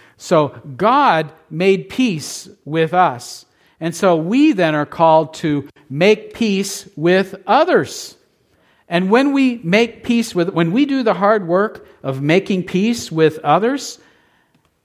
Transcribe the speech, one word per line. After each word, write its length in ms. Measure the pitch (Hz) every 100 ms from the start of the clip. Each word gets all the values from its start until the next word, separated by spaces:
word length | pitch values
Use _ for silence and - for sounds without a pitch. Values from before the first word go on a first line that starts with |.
| _ _
So 380 | - 170 143 - 151 127
God 560 | 202 269 269 165 156 - _
made 400 | 156 190 190 190
peace 580 | - 254 160 127 - - -
with 300 | - 156 160
us. 500 | 180 175 120 - - - _ _ _
And 160 | 160
so 220 | 165 196 165
we 360 | 160 247 302
then 220 | 214 165
are 120 | 151 147
called 480 | - 165 160 156
to 340 | - 160 147 139 _ _
make 420 | 139 190 214 -
peace 560 | - 226 190 196 - - -
with 380 | 160 185 190 - -
others. 720 | 233 339 269 135 - - - _ _ _ _ _ _ _
And 220 | 175 185
when 220 | 226 285
we 280 | 277 262 233
make 400 | 165 202 233 -
peace 320 | - 233 226
with, 160 | 180 170
when 220 | 156 170
we 140 | 208 285
do 160 | 269
the 100 | 226
hard 340 | 180 202 220 170
work 400 | 175 214 - - _
of 200 | - 135
making 400 | 143 175 190 190
peace 500 | 175 180 214 233 -
with 260 | 160 156 151
others, 580 | 147 160 226 277 - - _ _ _ _ _ _ _ _